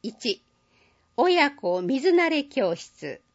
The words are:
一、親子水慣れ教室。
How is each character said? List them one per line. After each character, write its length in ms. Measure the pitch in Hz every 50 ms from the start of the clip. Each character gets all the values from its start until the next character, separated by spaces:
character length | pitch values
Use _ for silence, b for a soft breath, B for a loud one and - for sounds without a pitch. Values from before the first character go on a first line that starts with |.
一、 380 | - 233 - _ - 233 190 - _ _ _ _ _ _ _ _ _ _ _ _ _ _ _ -
親 320 | 285 359 359 349 294 285
子 320 | 285 - - 175 180 180
水 300 | 180 175 269 269 277 381
慣 180 | 349 339 339 330
れ 140 | 320 294 277
教 300 | 285 - 262 202 180 170
室。 460 | - - - _ _ - 143 117 - _ _